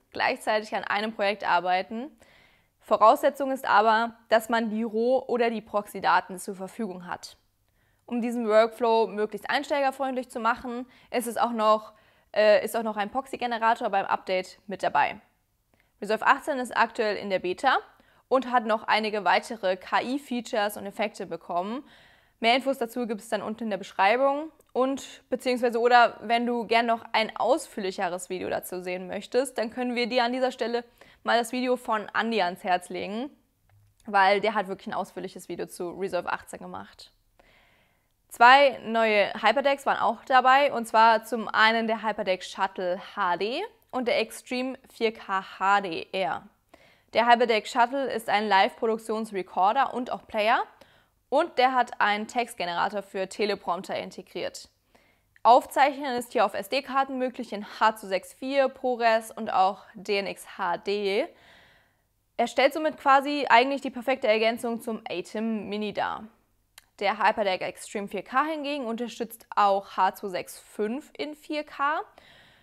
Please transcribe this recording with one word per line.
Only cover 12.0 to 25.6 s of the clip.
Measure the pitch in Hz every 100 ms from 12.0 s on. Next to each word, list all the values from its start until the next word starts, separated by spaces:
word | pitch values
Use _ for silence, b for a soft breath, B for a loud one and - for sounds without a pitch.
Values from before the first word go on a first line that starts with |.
| b b b
äh, | - 214 208
ist | 220 233
auch |
noch | 220 214
ein | 202
Proxy-Generator | 254 262 - 247 233 226 233 214
beim | 196 -
Update | - - 185 - - -
mit | 185
dabei. | 175 - 123 208 _ _ _ _ _ _ _ _
Resolve | 202 214
achtzehn | - 269 - 269
ist | 247 -
aktuell | 226 - 214 208
in | 202
der | 185
Beta | 180 185 269 285 - _ b b b
und | 262 247
hat | 247
noch | 220 220
einige | - 208 214 208
weitere | 175 190 220 220 190 190
K-I-Features | - 302 226 285 - 240 233 226 208 208
und | 202
Effekte | 196 214 - 185
bekommen. | 165 - 175 196 254 - b b b b b
Mehr | 226
Infos | 254 262 269
dazu | 226 254 226
gibt | 214
es | -
dann | 208
unten | 202 220
in | 226
der | 190
Beschreibung | 196 - 190 247 277 285 320 - _
und | 240 262 269 - - _
beziehungsweise | 254 254 247